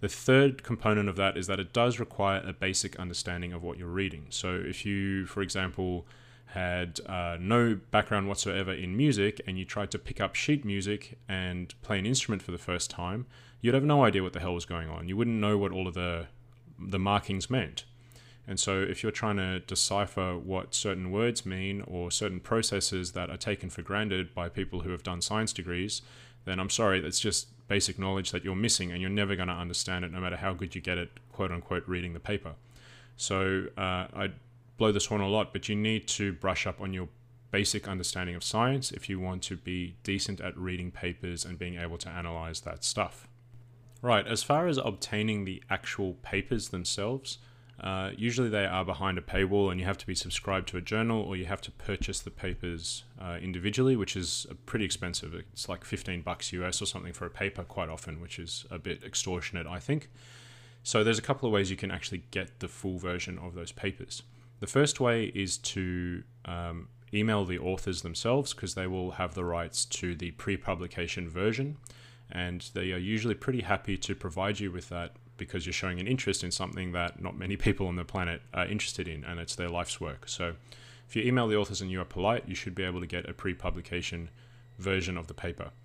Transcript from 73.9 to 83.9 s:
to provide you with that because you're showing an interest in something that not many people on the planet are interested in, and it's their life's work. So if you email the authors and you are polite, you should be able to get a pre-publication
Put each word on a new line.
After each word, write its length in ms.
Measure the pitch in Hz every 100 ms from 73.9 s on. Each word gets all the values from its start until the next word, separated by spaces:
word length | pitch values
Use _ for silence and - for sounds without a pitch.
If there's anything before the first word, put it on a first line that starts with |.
| 95
to 160 | -
provide 460 | 98 95 82 95 104
you 100 | 101
with 180 | 87 -
that 260 | 87 85 - - -
because 300 | - 95 85
you're 60 |
showing 260 | 82 95 87
an 80 | 95
interest 380 | 131 113 95
in 60 | 90
something 400 | - 90 - 90
that 280 | 87 85 -
not 160 | 90 -
many 200 | 92 101
people 320 | - 98 95
on 80 | 87
the 80 |
planet 360 | 85 98 87 85 -
are 120 | - 90
interested 420 | 104 - - 85
in, 160 | 78
and 160 | 67 85
it's 160 | 85 -
their 120 | 87
life's 320 | 85 85 -
work. 280 | 82 67 -
So 260 | - 87 82 - - - - -
if 80 | 113
you 60 |
email 260 | 117 127 117
the 80 | 104
authors 260 | 101 98
and 80 | 95
you 100 | 92
are 40 |
polite, 440 | 90 - 95 120 -
you 60 |
should 200 | 90 -
be 100 | 90
able 160 | 92 90
to 60 | 87
get 220 | 87 -
a 60 |
pre-publication 960 | 87 98 87 92 90 85